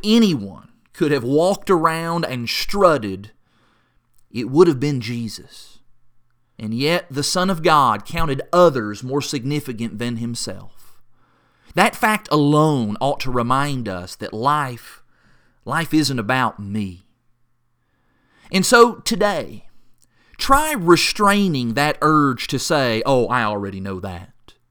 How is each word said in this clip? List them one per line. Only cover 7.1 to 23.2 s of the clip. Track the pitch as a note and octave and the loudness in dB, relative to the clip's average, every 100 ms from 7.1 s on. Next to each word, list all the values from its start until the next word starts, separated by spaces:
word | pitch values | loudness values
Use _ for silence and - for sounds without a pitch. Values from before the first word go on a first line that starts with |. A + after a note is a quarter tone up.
| C3+ | -6
Son | C#3+ F#3 F#3 | -2 0 0
of | E3 | 0
God | D#3+ D#3 B2+ G#2 - | 4 6 4 2 -4
counted | E3 D#3+ C3 - | -4 -2 -2 0
others | F3 F3 C3 G#2+ G#2 | 6 6 4 -2 -6
more | B2+ C#3 | -4 -4
significant | C3 D3 B2 D3 C3+ A2 A2+ G#2 | -2 -4 -4 -4 -4 -8 -8 -6
than | A#2+ A#2 | -6 -6
himself. | A#2 A#2+ - G2 G#2 - - - - - _ _ _ _ - | -6 -6 -8 -10 -14 -18 -20 -20 -20 -20 _ _ _ _ -6
That | - G#3+ - | 0 0 0
fact | A3 G#3+ - | -2 -2 0
alone | D3+ C#3+ D3+ D3+ C#3+ G#2+ G#2 | 2 4 4 4 2 -2 -4
ought | C3+ - | -4 -2
to | - | -2
remind | A#2+ A#2+ C3+ C#3+ C3 G#2+ | -2 0 0 0 -4 -6
us | F#2 F#2 - | -8 -10 -12
that | G#2+ | -10
life, | G#2+ C3 D3+ C3+ A#2+ - - - _ _ _ _ _ - | -4 -2 0 -2 -8 -16 -20 -20 _ _ _ _ _ -6
life | D3+ D#3+ D#3 | -4 0 2
isn't | C#3 B2+ | 2 0
about | G#2 C3 A#2 - | -2 0 0 -4
me. | G2+ G#2+ G2 F2+ _ _ _ _ _ _ _ _ _ _ _ _ _ _ - | -8 -6 -6 -10 _ _ _ _ _ _ _ _ _ _ _ _ _ _ -4
And | F#3+ F#3 | -2 4
so | A#3+ A#3 G3+ | 4 4 0
today, | - G3 G#3 E3+ A2 G#3 - - - _ _ _ _ - | -6 0 0 -2 -6 -12 -18 -20 -20 _ _ _ _ -6
try | - C#4 D#4 | 2 4 2
restraining | C#4+ E3+ E3+ - - G3+ G3+ G3 C#3+ A#2+ A2+ | 0 4 4 4 2 2 4 2 0 -2 0
that | D3 C#3+ | 0 0
urge | D3+ D#3 C#3+ A#2+ - | 2 2 2 -2 -6
to | C3 | -6
say, | - D#3 B2+ A2 B2 | 0 0 0 0 0
"Oh, | C3 | 0